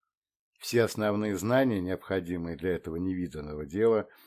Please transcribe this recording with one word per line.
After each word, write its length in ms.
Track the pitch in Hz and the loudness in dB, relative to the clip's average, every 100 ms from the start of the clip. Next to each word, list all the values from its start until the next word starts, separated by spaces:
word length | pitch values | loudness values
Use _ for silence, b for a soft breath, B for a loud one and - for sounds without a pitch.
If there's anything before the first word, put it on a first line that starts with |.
| _ _ _ _ _ _ | _ _ _ _ _ _
Все 240 | - 117 | 0 2
основные 520 | 107 - 107 104 107 95 | 4 2 0 2 0 0
знания, 440 | 104 127 135 101 | 2 2 4 0
необходимые 760 | 90 92 - 95 87 87 85 80 | -2 -4 -2 -4 -2 -4 -4 -4
для 140 | 90 85 | -2 -2
этого 180 | - | -4
невиданного 720 | 82 92 92 90 78 76 76 73 | -4 -2 -2 -4 -6 -8 -8 -4
дела, 420 | 87 113 110 104 b | 2 4 4 0 b